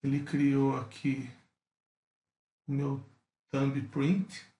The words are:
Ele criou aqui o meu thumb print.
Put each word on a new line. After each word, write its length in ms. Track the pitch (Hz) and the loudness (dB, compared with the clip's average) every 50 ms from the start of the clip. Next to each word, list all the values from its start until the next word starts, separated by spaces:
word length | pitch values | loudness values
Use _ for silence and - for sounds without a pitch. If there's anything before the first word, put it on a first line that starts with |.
| - | 0
Ele 200 | 139 139 143 139 | 0 0 0 -2
criou 540 | - - 143 143 143 139 139 139 135 131 | -2 0 2 4 4 6 6 4 4 2
aqui 540 | 131 110 - - - - 139 135 135 127 123 - - _ _ _ _ _ _ _ _ _ _ _ _ _ _ _ _ _ _ _ _ _ _ _ _ _ | 0 -6 -10 -12 -4 -2 -2 -2 -2 -4 -10 -12 -18 _ _ _ _ _ _ _ _ _ _ _ _ _ _ _ _ _ _ _ _ _ _ _ _ _
o 60 | - 139 | -4 -4
meu 300 | 139 143 139 139 135 - - _ _ _ _ _ _ _ _ | -2 -2 -2 -4 -6 -8 -14 _ _ _ _ _ _ _ _
thumb 320 | - 139 139 139 135 139 - - | -2 0 0 0 0 -2 -4 -4
print. 580 | - 139 139 151 190 196 190 - - - - - _ _ | -2 0 2 4 4 2 2 -4 -6 -18 -18 -20 _ _